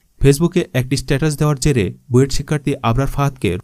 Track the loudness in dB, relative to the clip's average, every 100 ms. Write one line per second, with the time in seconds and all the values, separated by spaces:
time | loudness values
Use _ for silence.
0 | _ _ 2 4 0 -2 -2 -4 -2 -4
1 | -2 -2 0 0 0 0 0 2 0 -4
2 | 0 2 2 0 -2 -2 -2 -2 0 0
3 | -2 -2 -2 -2 -2 -2